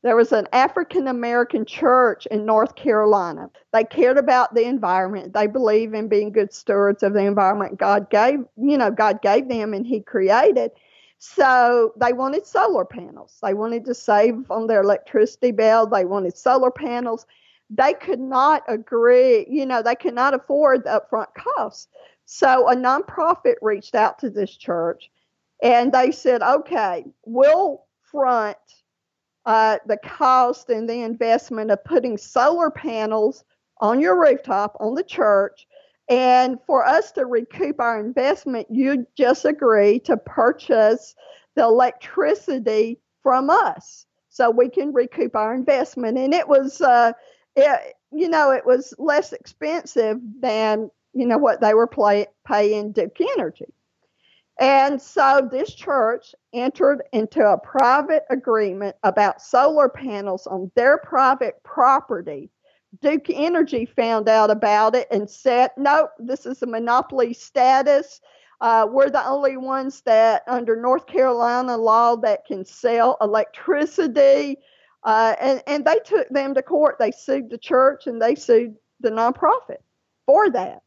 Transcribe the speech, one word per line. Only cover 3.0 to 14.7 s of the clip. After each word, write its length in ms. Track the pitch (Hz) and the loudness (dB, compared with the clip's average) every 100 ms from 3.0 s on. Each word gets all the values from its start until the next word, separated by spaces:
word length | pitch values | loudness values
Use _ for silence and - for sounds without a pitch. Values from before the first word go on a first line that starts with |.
| 214 202 175 160 190 _ _ | 2 2 -2 -10 -16 _ _
They 100 | 226 | -2
cared 320 | 220 - 247 269 | -2 0 2 2
about 380 | 262 254 247 | 2 2 2
the 100 | 233 | 0
environment. 680 | 233 254 196 185 185 202 185 | -2 -2 -2 -2 -2 -6 -6
They 120 | 208 208 | -4 -2
believe 460 | 247 226 214 226 | 0 0 0 0
in 160 | 214 220 | -8 -2
being 240 | 208 214 | -2 0
good 220 | 214 208 | -2 -4
stewards 480 | - - 202 202 202 | -6 -4 0 0 0
of 100 | 196 | -2
the 80 | 208 | 0
environment 560 | 202 202 190 208 190 190 | 0 2 0 0 -6 -4
God 320 | 196 202 196 | 0 0 0
gave, 320 | 208 240 285 240 - | 0 2 -2 -8 -4
you 220 | 269 285 | -2 0
know, 120 | 220 | 0
God 300 | 220 214 208 | 0 -2 0
gave 260 | 202 214 262 | 0 0 -2
them 280 | 233 214 | -6 -6
and 120 | 202 240 | -8 -6
he 140 | 220 | -8
created. 680 | - 214 190 220 311 247 - _ _ _ _ _ | -6 -4 2 4 4 2 -2 _ _ _ _ _
So 760 | - - 269 254 240 240 226 214 | -10 0 2 4 4 2 0 0
they 140 | 240 | -2
wanted 320 | 247 269 302 - | -2 -4 -6 -4
solar 400 | 381 453 294 185 | -2 0 -2 -4
panels. 500 | 240 180 - - _ | -10 -18 -20 -20 _
They 100 | 196 | -6
wanted 320 | 202 226 233 | -4 -4 -6
to 100 | 240 | -8
save 560 | 240 - 208 220 226 - | -8 0 2 2 0 -6
on 180 | 214 | -6
their 120 | 220 | 0